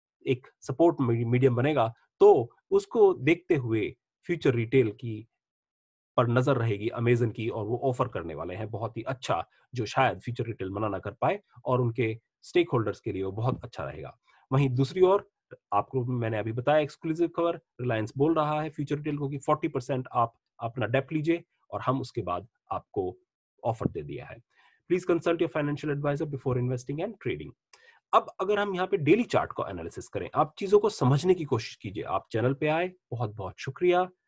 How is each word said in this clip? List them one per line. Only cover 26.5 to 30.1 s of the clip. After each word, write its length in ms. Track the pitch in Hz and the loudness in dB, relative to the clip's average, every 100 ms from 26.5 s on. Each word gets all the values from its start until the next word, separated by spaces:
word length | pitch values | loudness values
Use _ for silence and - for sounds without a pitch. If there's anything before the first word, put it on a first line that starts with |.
| 123 | -2
investing 420 | 123 127 - 147 | -2 -4 -6 -6
and 160 | 214 202 | -6 -6
trading। 320 | 120 78 73 - _ _ _ _ - | -6 -6 -10 -18 _ _ _ _ 0
अब 220 | 226 226 - | 0 0 -6
अगर 200 | 190 208 | -2 0
हम 160 | 202 180 | 0 -2
यहाँ 120 | 180 | -2
पे 100 | 190 | 0
डेली 260 | 143 226 | 4 4
चार्ट 280 | 233 87 76 | 4 -2 -2
को 160 | - - | -6 -6
एनालिसिस 400 | 90 82 - | -6 -10 -12
करें, 220 | - | -8